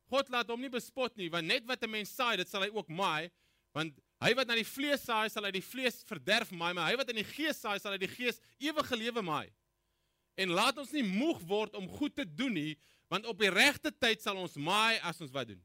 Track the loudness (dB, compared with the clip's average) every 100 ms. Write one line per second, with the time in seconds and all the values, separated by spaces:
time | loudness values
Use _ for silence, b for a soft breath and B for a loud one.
0 | _ 0 2 0 0 -4 -4 -6 -6 -4
1 | -4 -2 -4 -2 0 0 0 -4 -2 -4
2 | -6 0 2 2 0 -2 -2 -2 -4 0
3 | 2 2 -2 -10 _ _ _ -4 -4 -6
4 | _ _ 2 4 4 0 0 -2 0 0
5 | 0 0 0 -2 -2 -4 -4 -2 -2 -2
6 | -8 -8 2 2 2 -2 -2 2 2 2
7 | 0 -2 -4 -2 -2 -2 -2 -4 -2 -4
8 | -4 -2 -4 -4 b b -2 0 0 -2
9 | -2 -2 -2 -2 -4 -12 _ _ _ _
10 | _ _ _ -4 0 4 2 0 -4 -2
11 | 0 2 2 0 -2 -2 -2 -4 -10 -4
12 | -4 -2 -6 -2 0 0 -2 -6 b b
13 | b -4 -2 2 4 6 6 4 -2 0
14 | 2 2 -2 -4 -4 -4 2 4 4 2
15 | -2 -6 -6 -6 -6 -8